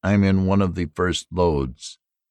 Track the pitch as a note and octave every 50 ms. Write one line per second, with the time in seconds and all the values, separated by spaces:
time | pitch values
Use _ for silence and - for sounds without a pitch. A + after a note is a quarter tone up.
0 | - F#2+ G#2 G2+ G2 G2 F#2+ F#2+ F#2+ F#2+ G2 G2+ G2 F#2 F2 F2+ F2 D#2 - -
1 | F2+ F2+ E2+ - - - E2+ F2+ F2 E2+ D2+ C#2+ C2+ B1+ B1 - - - - _
2 | _ _ _ _ _ _